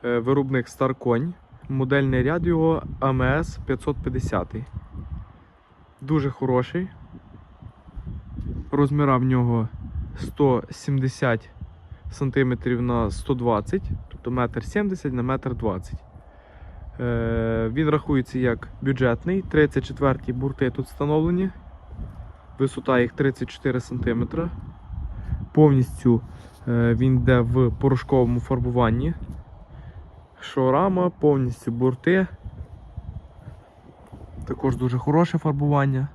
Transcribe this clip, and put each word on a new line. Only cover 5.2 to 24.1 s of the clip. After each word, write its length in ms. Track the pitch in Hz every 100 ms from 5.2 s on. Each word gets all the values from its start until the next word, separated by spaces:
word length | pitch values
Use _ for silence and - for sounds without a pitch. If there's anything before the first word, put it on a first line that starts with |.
| - - - _ _ _ - _
Дуже 280 | 135 156 135
хороший. 580 | 123 127 123 123 175 190 - - - - - - - - - - - - - - - - - -
Розміра 460 | 143 143 147 143 127
в 60 |
нього 440 | 131 127 120 117 110 - - - - -
сто 460 | - - 143 123 -
сімдесят 800 | - - 139 131 - 131 113 - - - - - - -
сантиметрів 680 | - 139 135 127 123 123 120
на 300 | 123 120 107
сто 220 | 95 -
двадцять, 560 | 127 120 107 - 190 - - -
тобто 220 | - 123
метр 320 | 127 117 113
сімдесят 500 | - 208 208 185 143
на 100 | 123
метр 320 | 123 131 - 120
двадцять. 480 | 113 95 - - - - - - - - - - - -
Е, 680 | 123 117 113 113 113 113 113
він 160 | 131 151
рахується 500 | 151 - 139 123 131
як 280 | 127 113 - -
бюджетний, 600 | 135 131 131 117 170 190
тридцять 440 | 185 151 147 143 -
четверті 480 | - 139 127 -
бурти 380 | 123 135 131 131
тут 140 | 123 123
встановлені, 640 | - 147 151 165 180 190 - - - - - - - - - - -
висота 400 | 135 - - 127
їх 120 | 120
тридцять 380 | - 139 127 123
чотири 300 | - 139 123
сантиметра. 680 | - 123 -